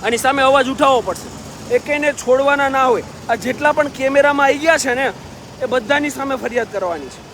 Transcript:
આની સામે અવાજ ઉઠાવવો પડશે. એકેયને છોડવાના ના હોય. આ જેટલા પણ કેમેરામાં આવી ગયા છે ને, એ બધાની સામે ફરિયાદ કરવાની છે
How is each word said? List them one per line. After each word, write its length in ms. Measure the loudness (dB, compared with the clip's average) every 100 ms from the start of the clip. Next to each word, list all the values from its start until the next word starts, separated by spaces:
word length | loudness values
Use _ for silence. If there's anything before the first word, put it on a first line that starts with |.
આની 140 | 0 0
સામે 240 | 2 4
અવાજ 260 | 4 4 2
ઉઠાવવો 320 | 2 4 4
પડશે. 280 | 0 -6 -10 -14 -16 -16 -2 -2
એકેયને 380 | 0 -2 0
છોડવાના 560 | -2 2 4 4 2 2
ના 160 | 2 2
હોય. 200 | 2 -2 -14 -4
આ 60 | -4
જેટલા 380 | -2 0 0
પણ 160 | 2 0
કેમેરામાં 560 | 0 0 4 4 4 2
આવી 140 | 2
ગયા 180 | 2 2
છે 180 | 2 -2
ને, 120 | -2 -6 -16 -18 -18 -8
એ 40 | -2
બધાની 440 | -2 0 0 0
સામે 260 | -4 -6 -4
ફરિયાદ 340 | -4 -4 -4
કરવાની 380 | -4 -4 -6 -8
છે 120 | -16 -20